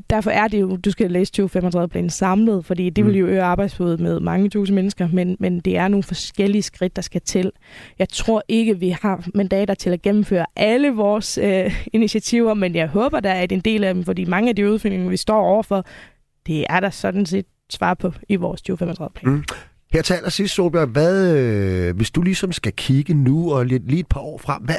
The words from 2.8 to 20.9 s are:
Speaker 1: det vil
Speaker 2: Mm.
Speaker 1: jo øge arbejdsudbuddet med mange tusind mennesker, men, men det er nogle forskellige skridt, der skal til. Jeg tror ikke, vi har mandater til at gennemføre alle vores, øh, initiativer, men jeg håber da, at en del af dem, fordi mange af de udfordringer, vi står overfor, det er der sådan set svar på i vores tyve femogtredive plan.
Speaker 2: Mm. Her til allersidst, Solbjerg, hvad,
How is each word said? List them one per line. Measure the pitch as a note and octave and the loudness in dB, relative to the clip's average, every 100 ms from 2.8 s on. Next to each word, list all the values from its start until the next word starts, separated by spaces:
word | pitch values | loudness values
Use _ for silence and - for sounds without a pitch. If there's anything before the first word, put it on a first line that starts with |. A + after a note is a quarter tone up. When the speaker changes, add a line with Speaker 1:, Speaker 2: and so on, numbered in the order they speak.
| F3+ | 0
Speaker 1:
det | F3 | 2
vil | G#3 | 2
Speaker 2:
Mm. | G3 | 4
Speaker 1:
jo | F3+ | 2
øge | F#3+ | 2
arbejdsudbuddet | F3+ F3+ G3+ - F3 E3 | 2 0 -2 -2 -2 0
med | E3+ E3+ | 0 0
mange | E3+ F3 G3+ | 0 0 0
tusind | G#3 G3 | 0 0
mennesker, | G3 G3 - F3 | 0 0 -2 0
men, | F3+ F3+ F#3 | 0 0 -2
men | F#3+ F3 | -2 0
det | F#3+ F3+ | 0 0
er | F#3 | 2
nogle | G3+ | 0
forskellige | - F3 - - G3 G#3 | -2 -8 -6 -2 0 0
skridt, | - - F3+ - | -2 -4 -4 -4
der | |
skal | - F3 | -6 -6
til. | - F#3+ F#3 - _ - - - | -2 -2 -2 -6 _ -20 -18 -4
Jeg | F#3+ | -4
tror | - - A3 - | -2 0 0 2
ikke, | A3+ A3 F#3 | 2 2 0
vi | F3+ | -2
har | E3 G#3 F3+ E3+ | -2 -2 -4 -2
mandater | G3+ F#3 G3 G3+ | -2 0 0 0
til | F#3+ F#3 | -2 -2
at | F3 | 0
gennemføre | G3 G#3+ G3+ F#3 E3 - | 2 2 2 0 -2 0
alle | G#3+ B3 C#4+ | 2 4 2
vores, | G#3+ G3+ G#3+ - - | 2 2 0 -2 -2
øh, | G3+ F#3+ F#3+ - - | 0 2 0 -4 -2
initiativer, | A3 A3 A3 - A#3 A3+ | 0 2 0 0 2 2
men | G#3+ F3+ | 2 0
jeg | E3 D#3+ | 0 0
håber | F#3+ B3 D4+ | 0 0 0
da, | G3 F#3 | 0 0
at | F3+ | 0
en | F#3+ | 0
del | A3 G#3+ | 0 2
af | F#3+ | 0
dem, | F#3 | 0
fordi | F3 F3+ | -2 -2
mange | F3+ F#3 B3 | -2 0 2
af | G3+ | 2
de | G3+ | 2
udfordringer, | G#3+ G#3 F#3+ F3+ | 0 0 -2 -2
vi | F#3 | -2
står | - G#3+ | 0 2
overfor, | F3+ G#3 - G3 - - - _ _ _ - | 4 2 2 -2 -4 -14 -20 _ _ _ -6
det | D#3 - | -4 0
er | F3+ | 0
der | F#3 | -2
sådan | - G3 F#3 F3 | -4 -4 -2 0
set | F#3+ F3+ _ _ | -2 -4 _ _
svar | - F3+ | -2 -2
på | F#3 F3+ - - | 0 -2 -6 -2
i | F#3+ | -2
vores | F3 F3 | -2 -6
tyve | - F3 | -6 -4
femogtredive | - C3 D3+ | -4 -6 -10
plan. | - C3 | -4 -2
Speaker 2:
Mm. | D3 - - - _ _ | -2 -4 -12 -18 _ _
Her | D#3+ | 0
til | - | 2
allersidst, | F3+ F3+ - G3+ | -2 -2 -2 -2
Solbjerg, | - F3 E3 | 0 2 2
hvad, | C#3 | 2